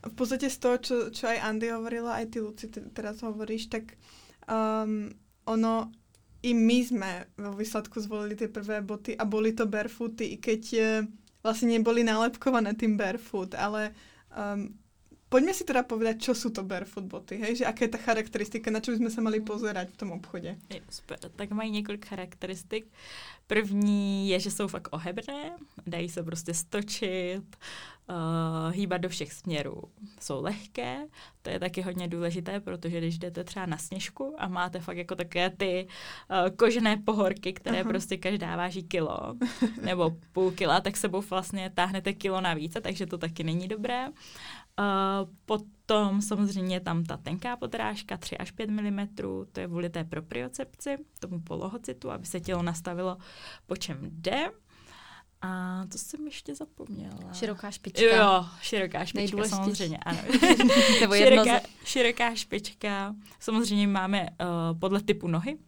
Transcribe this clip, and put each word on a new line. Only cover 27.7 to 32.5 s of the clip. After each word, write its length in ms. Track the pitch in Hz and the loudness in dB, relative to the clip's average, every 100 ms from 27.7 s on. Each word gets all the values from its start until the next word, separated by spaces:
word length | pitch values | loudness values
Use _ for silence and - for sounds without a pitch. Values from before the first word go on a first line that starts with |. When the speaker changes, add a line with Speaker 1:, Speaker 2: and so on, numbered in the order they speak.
| - - - - | -14 -16 -20 -10
Speaker 2:
eh, 600 | 175 160 165 165 160 160 | -4 0 0 0 0 -2
hýbat 300 | 180 196 180 | 0 0 0
do 80 | 180 | -2
všech 240 | 170 151 | -4 -8
směrů. 480 | - - 156 139 - - _ - - | -8 -4 -4 -4 -8 -14 _ -20 -16
Jsou 220 | - 135 | -8 -4
lehké, 540 | 156 208 - - 247 254 302 - - _ | -4 -6 -8 -8 -6 -6 -10 -16 -20 _
to 80 | - | -8
je 100 | 190 | -4
taky 220 | 180 180 | -4 -4
hodně 260 | 185 180 175 | -6 -4 -4
důležité, 520 | 170 170 175 175 | -4 -4 -4 -6